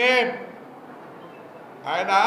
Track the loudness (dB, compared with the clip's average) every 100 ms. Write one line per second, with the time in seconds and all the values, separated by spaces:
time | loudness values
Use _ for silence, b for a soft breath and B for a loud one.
0 | 2 4 2 -2 -12 -16 -18 -20 -20 -18
1 | -18 -18 -20 -20 -20 -20 -20 -14 -6 -2
2 | 2 6